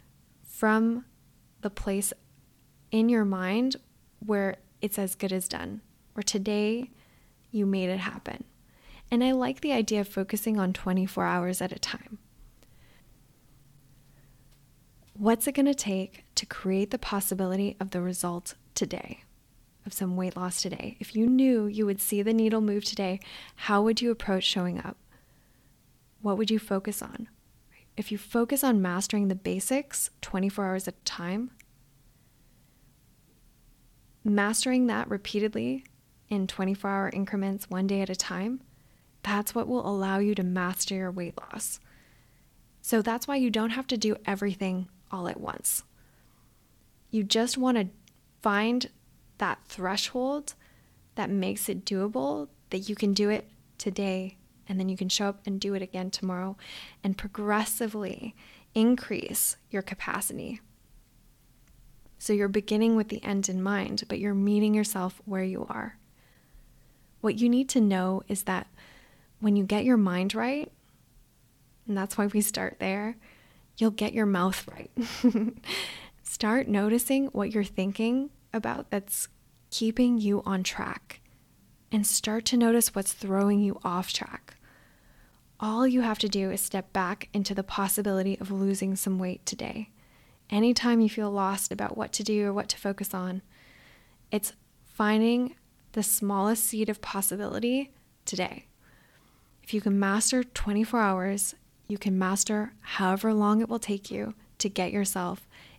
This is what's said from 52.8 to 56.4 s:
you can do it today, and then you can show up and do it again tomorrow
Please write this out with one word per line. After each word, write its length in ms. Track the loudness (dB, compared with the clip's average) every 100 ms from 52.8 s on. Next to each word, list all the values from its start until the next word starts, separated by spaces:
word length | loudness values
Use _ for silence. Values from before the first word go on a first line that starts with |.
| -4
you 60 |
can 180 | 0 2
do 160 | 4 2
it 220 | 0 -4 -16 _ -8
today, 600 | -6 -2 -2 -4 -6 -12 _ _ -6
and 100 | -2
then 100 | -2
you 80 | -2
can 120 | -2
show 180 | 0 -2
up 140 | -4
and 160 | -6 -4
do 140 | -2
it 80 | -4
again 260 | -6 -6 -6
tomorrow 460 | -4 -4 -4